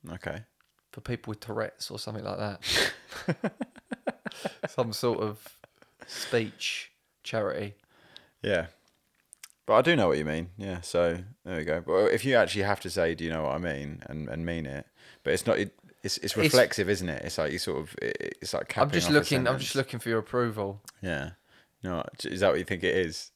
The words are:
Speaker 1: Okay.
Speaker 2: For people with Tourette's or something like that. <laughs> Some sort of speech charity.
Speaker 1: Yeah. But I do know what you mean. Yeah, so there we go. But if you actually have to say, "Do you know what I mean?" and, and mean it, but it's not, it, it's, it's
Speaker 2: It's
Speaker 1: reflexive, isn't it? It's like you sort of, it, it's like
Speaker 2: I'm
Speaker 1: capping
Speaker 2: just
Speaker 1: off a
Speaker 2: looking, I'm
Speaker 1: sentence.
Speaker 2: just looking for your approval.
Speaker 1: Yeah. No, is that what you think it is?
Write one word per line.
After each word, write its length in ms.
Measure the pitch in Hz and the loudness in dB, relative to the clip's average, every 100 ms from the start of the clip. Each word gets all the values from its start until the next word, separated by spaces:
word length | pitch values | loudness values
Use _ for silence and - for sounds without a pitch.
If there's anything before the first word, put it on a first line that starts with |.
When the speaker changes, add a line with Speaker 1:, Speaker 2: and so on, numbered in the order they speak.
| 71 | -12
Speaker 1:
Okay. 300 | 87 - 78 113 _ _ _ _ | -10 -8 -8 -12 _ _ _ _
Speaker 2:
For 100 | - | -16
people 280 | - 120 - | -8 -8 -6
with 80 | 107 | -10
Tourette's 500 | - 107 107 - - | -6 -4 -4 -6 -12
or 80 | 107 | -10
something 240 | - 107 | -8 -8
like 140 | 98 95 | -6 -4
that. 1120 | 104 101 - - - - - - - 160 208 - - - _ - - - - - - - - | -4 -6 -2 2 0 -2 -14 -10 -4 -2 -4 -6 -12 -12 _ -8 -8 -8 -12 -8 -10 -6 -6
<laughs> 20 | |
Some 220 | - 117 | -2 -2
sort 260 | 104 123 113 | 0 0 2
of 400 | 107 107 - - - _ _ _ - | -2 -4 -14 -20 -20 _ _ _ -14
speech 840 | - - 123 110 - - - - _ _ _ | -10 -2 0 -2 -6 -6 -6 -10 _ _ _
charity. 540 | - 113 101 67 101 101 _ _ - - _ _ | -6 -2 -2 -2 -6 -10 _ _ -20 -20 _ _
Speaker 1:
Yeah. 260 | 98 92 82 _ _ _ _ _ _ - - _ - | 0 2 0 _ _ _ _ _ _ -20 -20 _ 4
But 60 | 110 | 6
I 60 | |
do 120 | 143 165 | 8 6
know 120 | 92 | 6
what 100 | 71 | 4
you 80 | 76 | 2
mean. 240 | 78 90 92 | -2 -4 -8
Yeah, 240 | 98 90 | -8 -8
so 380 | 87 87 85 85 95 - 82 | -2 4 4 2 -6 -14 -8
there 120 | 87 | -6
we 60 | |
go. 180 | 78 80 | -2 -2
But 300 | 87 90 104 | 2 4 6
if 140 | 110 123 | 4 4
you 100 | 123 | 6
actually 280 | 87 98 | 6 2
have 160 | 98 101 | 0 0
to 100 | 90 | -2
say, 240 | 90 85 | 0 0
"Do 100 | 82 | 0
you 60 | 82 | -2
know 140 | 80 | -2
what 100 | 73 | 0
I 60 | 71 | -2
mean?" 420 | 87 69 71 80 - | -2 -4 -6 -10 -10
and, 200 | 78 69 | -8 -6
and 140 | 71 | -4
mean 220 | 82 85 73 | -4 -4 -4
it, 220 | 69 - _ - - | -8 -12 _ -20 -10
but 100 | - | 0
it's 120 | 85 - | 0 2
not, 140 | - | 2
it, 160 | 101 _ - _ | 2 _ -20 _
it's, 140 | 98 - | -6 -4
it's 80 | 101 | -2
Speaker 2:
It's 100 | 110 | 2
Speaker 1:
reflexive, 520 | 156 127 117 - 92 | 6 8 6 4 2
isn't 180 | 98 90 | 2 0
it? 140 | 73 | -4
It's 140 | - - | -4 -2
like 140 | 76 | -2
you 80 | 85 | -2
sort 220 | - 73 | -4 -4
of, 120 | 78 - | -6 -6
it, 360 | 57 - - - | -4 -4 -6 -8
it's 120 | - | -6
like 100 | - | -6
Speaker 2:
I'm 220 | - - 143 | -4 0 2
Speaker 1:
capping 80 | |
Speaker 2:
just 140 | 156 139 | 2 4
Speaker 1:
off 40 | |
a 20 | 147 | 4
Speaker 2:
looking, 220 | 143 139 | 4 2
I'm 60 | 123 | 2
Speaker 1:
sentence. 180 | 131 | 0
Speaker 2:
just 120 | 131 135 | -2 -2
looking 240 | 131 120 | -2 -4
for 100 | 117 | -2
your 100 | 113 | -2
approval. 640 | 110 123 120 107 98 101 - _ | 0 0 0 -2 -4 -6 -14 _
Speaker 1:
Yeah. 280 | 95 76 73 90 _ - _ _ | -4 -4 -4 -10 _ -20 _ _
No, 200 | 92 85 - - | -6 -4 -6 -8
is 160 | - 95 | -6 2
that 100 | 95 | 4
what 80 | 82 | 4
you 60 | 90 | 0
think 180 | 95 | 0
it 120 | 90 92 | 2 2
is? 360 | 87 80 - | 0 -4 -14